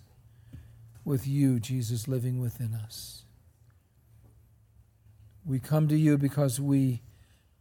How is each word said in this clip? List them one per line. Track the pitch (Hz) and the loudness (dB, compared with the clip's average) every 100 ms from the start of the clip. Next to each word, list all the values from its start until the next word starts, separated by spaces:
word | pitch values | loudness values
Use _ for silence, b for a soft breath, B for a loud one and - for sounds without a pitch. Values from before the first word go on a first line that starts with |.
| - - - b b b b b b - | -20 -20 -20 b b b b b b -12
with | 165 135 135 | -4 -2 0
you, | 143 135 123 | 2 2 2
Jesus, | 104 127 113 120 131 | -2 -4 -4 -4 -4
living | 131 127 127 | -4 -2 -2
within | 120 - 113 | -4 -6 -6
us. | 113 110 - - - - _ _ _ _ _ _ _ _ - - _ _ _ _ _ _ _ - - - - 165 | -6 -10 -14 -16 -18 -20 _ _ _ _ _ _ _ _ -20 -20 _ _ _ _ _ _ _ -20 -20 -20 -14 -6
We | 131 | -4
come | - 156 151 | 0 2 4
to | 156 | 4
you | 156 147 | 6 4
because | 139 143 139 120 | 2 2 0 0
we | 139 139 131 117 b b b b b b | 2 2 2 0 b b b b b b